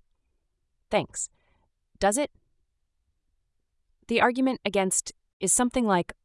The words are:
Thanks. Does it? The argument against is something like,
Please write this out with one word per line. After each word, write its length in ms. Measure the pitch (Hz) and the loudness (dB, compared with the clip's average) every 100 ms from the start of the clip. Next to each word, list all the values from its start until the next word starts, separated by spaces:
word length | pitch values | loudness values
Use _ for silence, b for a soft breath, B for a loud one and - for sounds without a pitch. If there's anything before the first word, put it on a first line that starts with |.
| _ _ _ _ _ _ _ _ - | _ _ _ _ _ _ _ _ -4
Thanks. 380 | 208 - - - _ _ _ _ _ _ - | -4 -4 -10 -14 _ _ _ _ _ _ -2
Does 180 | 196 220 | -2 0
it? 140 | 294 _ _ _ _ _ _ _ _ _ _ _ _ _ _ _ _ _ - | -6 _ _ _ _ _ _ _ _ _ _ _ _ _ _ _ _ _ -4
The 120 | 233 | 2
argument 400 | 240 247 262 233 | 2 2 -2 -2
against 480 | 208 196 190 - - - _ - | -2 0 0 -2 -4 -14 _ -8
is 140 | 190 | -2
something 340 | - 247 262 220 | 0 2 0 2
like, 280 | 185 170 - | 2 0 -10